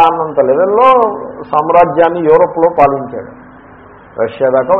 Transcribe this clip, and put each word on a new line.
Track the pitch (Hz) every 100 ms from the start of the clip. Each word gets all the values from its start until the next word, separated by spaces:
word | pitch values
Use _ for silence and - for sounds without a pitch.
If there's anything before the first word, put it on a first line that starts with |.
| 165
అన్నంత | 165 156 143
లెవెల్లో | 127 143 190 208 262 254 220 202 - - -
సామ్రాజ్యాన్ని | 151 160 175 175 151 165 175
యూరోప్లో | 156 165 170 170 165 165
పాలించాడు. | 143 139 120 117 - - - - - - - - - -
రష్యా | 113 - 131
దాకా | 131 127